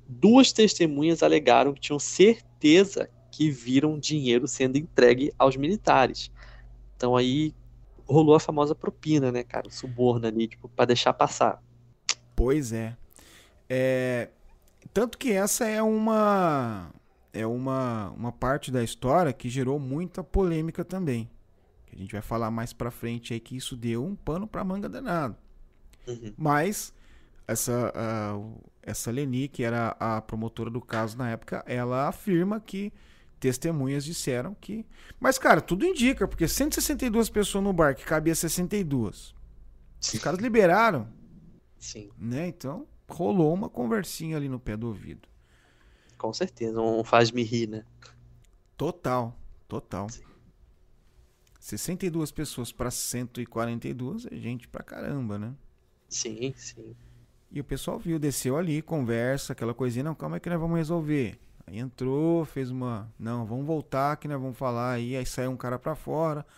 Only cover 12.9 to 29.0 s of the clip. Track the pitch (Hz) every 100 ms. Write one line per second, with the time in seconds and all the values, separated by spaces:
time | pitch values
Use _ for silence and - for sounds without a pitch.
12.9 | 120 - - - - - _ _ 127 131
13.9 | 131 127 123 110 _ - - _ _ -
14.9 | - 233 - 269 190 202 - 226 214 220
15.9 | 220 220 220 208 202 175 143 120 104 85
16.9 | - _ _ _ - 113 120 135 131 127
17.9 | 113 98 - 120 - 123 143 - 127 113
18.9 | - 127 160 180 123 123 127 127 147 131
19.9 | 143 175 - 175 - 190 160 160 165 -
20.9 | 185 170 120 113 - _ _ _ _ -
21.9 | - 95 104 - 117 110 113 113 - 120
22.9 | - 117 117 117 117 113 131 - 123 117
23.9 | 117 147 202 - 165 214 180 190 190 202
24.9 | - 269 170 135 - - - - _ -
25.9 | - - 120 113 104 147 147 170 208 -
26.9 | - - - - - - 117 - 120 117
27.9 | - 110 110 104 104 107 113 - _ -
28.9 | 120